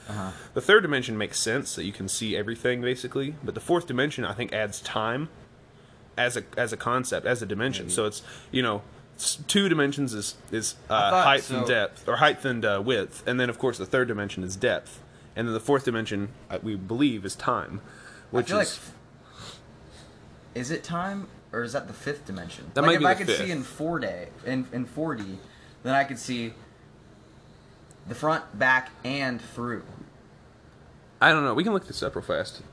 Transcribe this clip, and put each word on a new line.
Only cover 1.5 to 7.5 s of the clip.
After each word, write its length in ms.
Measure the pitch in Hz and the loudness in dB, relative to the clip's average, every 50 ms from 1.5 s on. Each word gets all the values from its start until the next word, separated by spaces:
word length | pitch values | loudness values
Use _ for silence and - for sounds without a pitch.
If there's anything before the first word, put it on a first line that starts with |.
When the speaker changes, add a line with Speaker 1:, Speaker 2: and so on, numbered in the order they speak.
| 110 139 - - - | 0 -2 -2 -4 -6
Speaker 2:
that 80 | - 85 | -6 -6
you 80 | 98 | -6
can 160 | 98 - 98 95 | -6 -6 -6 -6
see 280 | - - 113 110 95 87 | -4 -4 -2 -2 -2 -2
everything, 440 | 104 104 117 117 - 123 123 123 | -2 -4 -4 -2 0 0 0 2
basically. 540 | 120 123 127 127 - 123 - 139 135 139 151 151 - | 0 0 -2 -2 -4 -4 -4 -4 -4 -4 -6 -6 -8
But 120 | 117 - | -8 -6
the 40 | 113 | -4
fourth 260 | - - 175 175 170 - | -2 0 2 2 0 0
dimension, 360 | 127 123 135 151 151 - 117 | 0 0 0 0 0 -2 -4
I 80 | 87 98 | -4 -4
think, 200 | 107 123 - - | -4 -4 -2 -2
adds 260 | 107 107 104 101 - | -2 -2 -2 -4 -6
time 480 | - - - 120 110 113 117 135 151 165 - - - - - - - - - - - - - - - - - - | -8 -4 -2 -2 0 0 0 -2 -4 -6 -10 -14 -20 -20 -20 -20 -20 -20 -20 -20 -20 -20 -20 -20 -20 -8 -2 0
as 200 | 123 123 120 120 | 2 2 2 -2
a, 60 | - - - | -6 -4 -2
as 160 | - 123 113 110 | -2 -2 -2 -2
a 40 | - | -4
concept, 480 | - 117 120 127 127 - - 85 - | -2 0 0 0 0 0 -2 -2 0
as 160 | - 127 113 | 0 0 0
a 40 | 110 | -2
dimension. 400 | 95 | -4